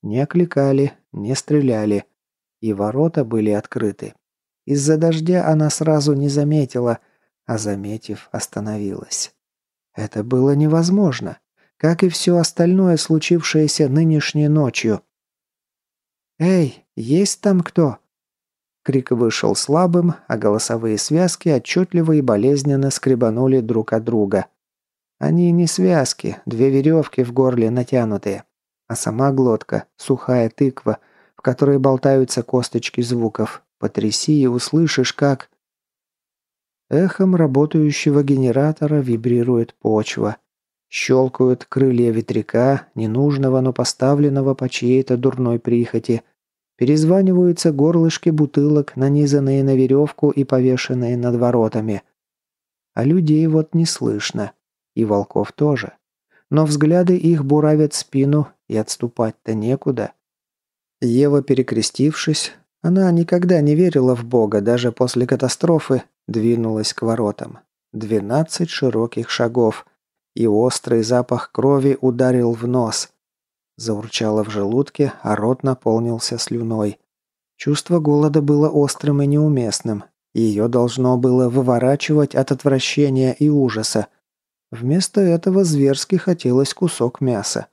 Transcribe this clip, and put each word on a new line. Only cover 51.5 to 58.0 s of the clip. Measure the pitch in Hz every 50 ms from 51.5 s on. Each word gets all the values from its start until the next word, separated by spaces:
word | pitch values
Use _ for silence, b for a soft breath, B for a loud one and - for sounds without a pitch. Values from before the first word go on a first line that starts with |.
| 120 120 113 110 - 110 107 110 107 98 - _ _ _ _ _ _ _ _ _ _ _ _ _ _ _ _ _ _
А | - 113
людей | 135 165 185 175 151 151 151 160 160
вот | 156 156 156 156 -
не | 165 165
слышно. | 165 - - 131 120 107 104 104 - - 117 104 98 - _ _ _ _ _ _ _ _
И | - 113
волков | 107 104 101 98 - - 107 104 - -
тоже. | - 147 151 147 127 110 - - _ _ _ _ _ _ _ _ _ _ _
Но | - 147 156
взгляды | 151 151 147 151 151 170 180 180 175 180 180
их | 170 165 170 156 139
буравят | 135 143 151 151 151 151 151 156 147 -
спину, | -